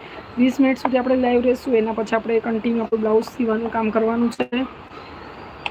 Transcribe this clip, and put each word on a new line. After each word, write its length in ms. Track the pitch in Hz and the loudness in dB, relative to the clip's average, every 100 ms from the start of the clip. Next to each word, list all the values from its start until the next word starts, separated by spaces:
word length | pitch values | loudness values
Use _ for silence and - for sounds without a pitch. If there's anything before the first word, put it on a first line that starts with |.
| - - - - | -16 -16 -8 2
વીસ 220 | 254 254 | 2 4
મિનિટ 180 | 262 254 | 2 2
સુધી 200 | 262 247 | 0 2
આપણે 180 | 254 254 | 2 2
લાઈવ 260 | 247 240 | 4 4
રહેશું. 340 | 247 247 269 226 | 2 0 2 2
એના 160 | 220 | 2
પછી 220 | 220 208 226 | 0 0 -2
આપણે 240 | 220 226 | 0 0
કન્ટિન્યુ 440 | 233 220 233 233 | 0 0 0 0
આપણું 160 | 220 226 | 0 0
બ્લાઉઝ 240 | 214 220 | 2 2
સીવાનું 480 | 240 - 226 220 233 | 2 -2 0 0 -2
કામ 180 | 226 220 | -2 0
કરવાનું 420 | 220 220 233 233 | 2 2 2 0
છે. 300 | - 247 247 262 - - - - - - - - - - | 0 -4 -4 -4 -8 -18 -18 -16 -16 -16 -16 -16 -12 -12